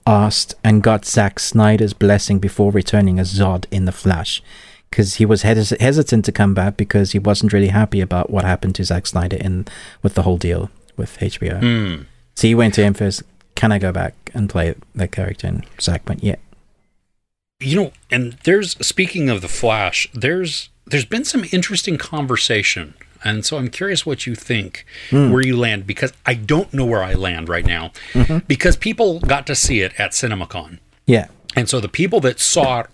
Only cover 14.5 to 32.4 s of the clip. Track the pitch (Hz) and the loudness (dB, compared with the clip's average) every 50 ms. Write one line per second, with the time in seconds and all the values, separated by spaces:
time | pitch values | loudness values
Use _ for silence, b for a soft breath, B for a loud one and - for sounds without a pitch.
14.5 | - 90 82 85 - - - _ _ - 92 87 - - 95 95 - - - 92 | 0 -2 -2 -2 -4 -6 -12 _ _ -6 -6 -4 -4 -4 -6 -6 -6 -6 -6 -6
15.5 | 87 - - - - - - - 85 - - - - - - 101 - - - - | -6 -6 -8 -10 -10 -6 -4 -2 -2 -2 -4 -6 -8 -4 -2 -4 -4 -4 -8 -18
16.5 | - _ _ _ _ _ _ _ _ _ _ _ _ _ _ _ _ _ _ _ | -20 _ _ _ _ _ _ _ _ _ _ _ _ _ _ _ _ _ _ _
17.5 | _ _ 131 135 151 202 196 131 - _ _ _ 123 123 123 120 120 - - 196 | _ _ -4 0 0 0 0 -2 -6 _ _ _ -2 -2 -2 -4 -8 -2 2 2
18.5 | 190 208 202 175 - - - - - - 185 175 - 180 147 131 117 98 92 87 | 2 4 2 -2 -6 -6 -6 -4 -2 -2 -2 -2 -2 -2 0 0 0 -2 -2 -4
19.5 | - - - 117 110 110 98 87 - - - - - 117 101 139 170 185 185 160 | -4 0 0 0 2 2 0 -2 -2 -4 -6 -6 -6 -4 -2 -2 -2 -2 -4 -6
20.5 | 143 - - - _ _ _ - 147 143 117 - 220 233 302 - - 262 185 - | -8 -10 -12 -14 _ _ _ -4 -4 -4 -2 -2 -4 -4 -4 -2 -4 -4 -4 -2
21.5 | - 180 180 - 202 - - 214 165 139 - - - 151 143 127 123 110 - - | -2 -2 -2 -2 -4 -4 -2 -2 -4 -4 -6 -8 -6 -6 -2 -2 0 0 0 0
22.5 | 117 104 101 - - 90 82 73 - _ - _ _ _ - 107 107 107 107 - | 0 0 0 0 -2 -4 -8 -12 -16 _ -20 _ _ _ -4 -4 -4 -2 -4 -4
23.5 | 156 147 127 117 - - 185 196 190 156 - 160 139 - - 123 117 - - - | -4 -4 -4 -6 -6 -6 -6 -4 -4 -4 -4 -4 -6 -6 -6 -8 -8 -10 -4 -4
24.5 | 120 110 98 90 - - - B B B B B 131 139 143 127 123 127 131 131 | -2 -2 -2 -6 -10 -16 -20 B B B B B 2 4 4 4 4 2 2 2
25.5 | 123 120 120 113 107 101 98 98 98 - 139 127 - _ _ - 127 117 107 101 | 0 0 0 0 -2 -2 -4 -8 -6 -4 -4 -6 -6 _ _ -4 -4 -2 0 0
26.5 | 147 165 202 - - 135 131 117 117 101 92 92 92 92 95 92 87 82 82 82 | 0 0 0 -2 -2 -2 0 0 0 -2 0 0 0 0 0 -2 -4 -6 -6 -4
27.5 | 85 85 85 85 87 82 80 80 B B B B B 127 123 - 160 170 - - | -4 0 0 0 0 0 -4 -6 B B B B B 2 4 4 2 0 0 -2
28.5 | 143 127 - 180 175 - - 220 214 - 226 196 165 170 - - 151 143 135 - | -2 2 4 4 4 4 2 -4 0 2 0 0 2 0 0 0 0 0 -2 -4
29.5 | 143 - - - 135 104 92 92 - - 101 95 - - - 117 107 95 87 - | -2 -2 0 0 0 0 -2 -2 -2 -4 -4 -4 -4 -4 -4 -4 -4 -6 -8 -8
30.5 | - 90 76 80 87 - _ _ _ _ _ - 120 110 - - - _ _ - | -10 -12 -12 -14 -18 -20 _ _ _ _ _ 2 2 2 2 -4 -12 _ _ -6
31.5 | - 127 120 - - 127 104 98 - - 175 185 196 208 139 127 123 - | -4 -4 -2 -2 -2 -4 -4 -6 -4 -4 -2 0 0 0 0 0 0 0